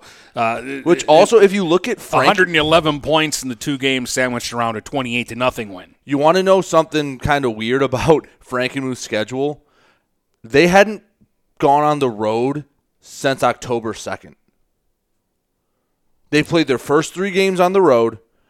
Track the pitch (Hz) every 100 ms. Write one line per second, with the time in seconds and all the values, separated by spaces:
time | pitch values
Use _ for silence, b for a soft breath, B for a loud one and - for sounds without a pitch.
0 | B B B - 113 117 123 139 135 175
1 | - 156 202 226 202 202 175 180 247 220
2 | - 139 135 202 175 165 151 165 156 147
3 | 131 156 156 - 131 117 - 139 135 131
4 | 123 - 127 120 - 120 117 110 - 143
5 | 127 120 117 117 127 123 107 92 90 _
6 | - 139 151 180 190 190 175 160 160 156
7 | 147 127 - 143 131 110 113 131 135 123
8 | 120 151 - _ _ 123 123 135 131 123
9 | - 110 107 127 143 147 _ _ _ _
10 | _ _ _ _ 113 131 175 190 208 208
11 | _ _ _ _ _ _ 151 143 151 147
12 | 135 107 107 113 127 143 143 _ _ _
13 | - - 139 131 123 120 - 120 110 101
14 | - 95 87 69 _ _ _ _ _ _
15 | _ _ _ _ _ _ _ _ _ _
16 | _ _ _ 147 147 165 143 123 - 180
17 | 247 170 196 185 190 185 180 196 180 120
18 | 117 113 _ _